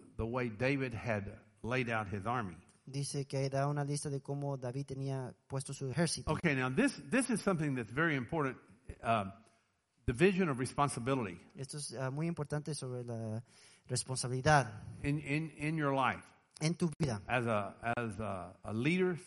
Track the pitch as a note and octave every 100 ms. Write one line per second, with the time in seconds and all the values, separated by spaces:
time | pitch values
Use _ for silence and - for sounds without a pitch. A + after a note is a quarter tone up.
0 | - A#2 A2+ B2+ B2 G#2 B2+ C#3 C3 A2
1 | A#2 G#2 G2 - - _ A2 B2+ A#2+ A2+
2 | G#2 G2+ G2+ B2 G2 E2 - _ - C#3
3 | C#3 D3 C#3 C3+ C3+ C3+ C#3+ D3 C#3+ C#3+
4 | D3+ C#3 - C#3+ C#3+ C3+ B2 B2+ C#3 C3+
5 | C3+ C3+ B2+ - _ C3+ - C#3 C3+ B2
6 | E3+ - - D3+ E3 C3+ C3 C3+ C4+ -
7 | C#3 A3+ C4 G#3+ - E3+ D3+ B2+ A2 B2
8 | E3 C#3 A#2 D#3+ C3+ A#2 - - - -
9 | B2 A2+ F#2+ - - _ _ _ _ _
10 | - A#2+ F#3 F#3 F3 B2 B2 - C#3+ -
11 | A#2 C3+ G2+ F2 - - C3+ D3+ C#3 A2+
12 | C3 C#3 E3 E3 D3 D3+ D3+ D3 C3 B2
13 | A#2+ A2+ A2 A2 - - - - - B2+
14 | - B2+ B2+ B2+ C3+ D3+ A2 G#2+ - -
15 | C#3+ D3 C#3+ D3 D#3+ - D3+ D#3+ C#3+ C3+
16 | B2 F#2 - - _ - D#3 E3+ F3 -
17 | C#3+ G#2 F#2 B2 A#2 G#2 G2 - A#2 A#2+
18 | A#2 F#2+ G#2 F#2+ F2+ F#2 G#2 G#2+ C3+ F3+
19 | F#3 D#3